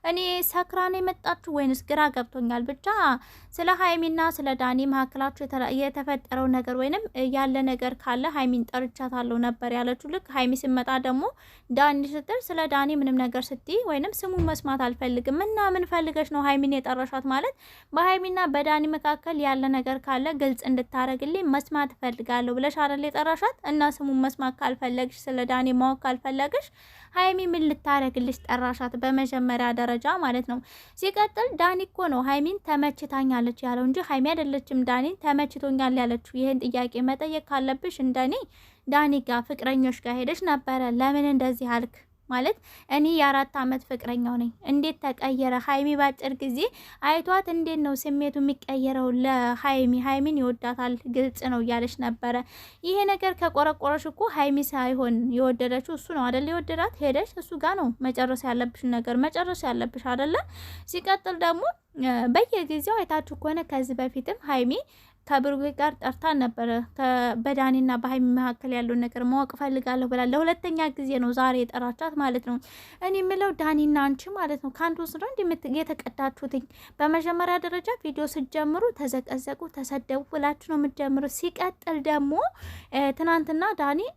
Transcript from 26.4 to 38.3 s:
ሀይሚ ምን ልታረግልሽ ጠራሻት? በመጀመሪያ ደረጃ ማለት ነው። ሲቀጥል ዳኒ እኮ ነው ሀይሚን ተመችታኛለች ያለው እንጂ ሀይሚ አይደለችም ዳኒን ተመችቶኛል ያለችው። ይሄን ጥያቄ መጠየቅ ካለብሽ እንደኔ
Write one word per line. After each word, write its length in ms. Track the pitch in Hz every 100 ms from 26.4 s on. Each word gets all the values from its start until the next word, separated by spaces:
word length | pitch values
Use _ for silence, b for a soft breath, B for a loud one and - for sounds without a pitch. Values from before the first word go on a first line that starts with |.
| 285 285 - B B B B
ሀይሚ 240 | 359 370 370
ምን 180 | 359 339
ልታረግልሽ 720 | 311 294 294 277 269 262 247 247
ጠራሻት? 500 | - 247 247 247 247 247
በመጀመሪያ 680 | 262 262 262 262 247 240 240 233
ደረጃ 100 | 240 240 277 370
ማለት 280 | 285 247 247
ነው። 100 | 247 B B B -
ሲቀጥል 500 | 381 415 415 427 494
ዳኒ 240 | 330 349 370
እኮ 240 | 381 - 359
ነው 140 | 254
ሀይሚን 340 | 254 285 302 403
ተመችታኛለች 960 | - 294 294 285 294 269 262 247 240 240
ያለው 240 | 254 247
እንጂ 120 | 254 302
ሀይሚ 220 | 349 277 269
አይደለችም 560 | 330 285 277 - 262
ዳኒን 300 | 254 247 285 381
ተመችቶኛል 760 | 302 285 285 269 277 262 262 254
ያለችው። 380 | 240 233 -
ይሄን 260 | 254 262 262
ጥያቄ 300 | 247 247 247 240
መጠየቅ 380 | 254 269 311 311
ካለብሽ 520 | 302 277 262 277 370 -
እንደኔ 340 | 262 254 254